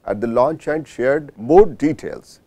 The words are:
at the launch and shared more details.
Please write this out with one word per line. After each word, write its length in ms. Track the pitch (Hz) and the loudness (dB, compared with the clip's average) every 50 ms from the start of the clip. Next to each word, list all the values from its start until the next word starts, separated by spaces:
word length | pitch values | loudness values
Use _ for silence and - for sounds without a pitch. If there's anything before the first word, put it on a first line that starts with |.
| _ | _
at 160 | - 101 104 | -6 -6 -4
the 40 | 113 | -4
launch 400 | 117 117 120 123 151 165 156 - | -2 0 2 0 0 -2 -6 -6
and 220 | - 151 160 147 - | -6 -6 -6 -6 -10
shared 420 | - - 120 131 139 160 147 139 _ | -8 -2 0 0 0 0 -4 -8 _
more 300 | - 107 120 156 190 220 | -14 -2 4 6 6 6
details. 720 | 180 123 - 139 156 151 - - 78 71 60 _ - - _ _ | 4 2 -2 -2 -2 -2 -4 -8 -12 -12 -12 _ -20 -20 _ _